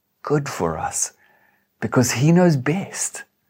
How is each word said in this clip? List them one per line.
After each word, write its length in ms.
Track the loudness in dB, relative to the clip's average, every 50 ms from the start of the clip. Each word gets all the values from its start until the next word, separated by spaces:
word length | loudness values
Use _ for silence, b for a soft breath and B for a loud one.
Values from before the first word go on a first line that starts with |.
| _ _ _ _ -6
good 240 | -2 -2 -2 -2
for 300 | -4 -4 -4 -2 -2 -2
us 380 | -4 -6 -6 -4 -4 -6 -6 -8 _ _ _ _ _ _ _ _ _ _ _ _ _
because 320 | -8 -2 0 2 2 2 2
he 200 | 2 4 4 6
knows 240 | 6 6 6 4
best. 680 | 2 0 -2 -2 -2 -4 -8 -8 -8 -8 -8 -8 -12 -16 -18 _ _ _